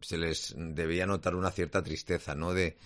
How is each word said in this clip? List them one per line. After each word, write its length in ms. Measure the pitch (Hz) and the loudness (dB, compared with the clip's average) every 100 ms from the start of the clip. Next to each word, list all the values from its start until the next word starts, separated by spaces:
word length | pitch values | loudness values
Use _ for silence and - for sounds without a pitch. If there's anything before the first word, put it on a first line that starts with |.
se 180 | - 82 | -4 -2
les 360 | 82 78 - - | 0 0 -4 -6
debía 500 | 82 76 80 87 92 | -6 -2 0 2 2
notar 280 | 95 90 | 2 2
una 160 | 90 92 | 2 0
cierta 320 | - 87 98 | 0 0 0
tristeza, 520 | 76 78 - 87 - | 0 -4 -2 -2 -2
¿no? 180 | 73 85 | -2 0
De, 240 | 90 85 - | 2 2 0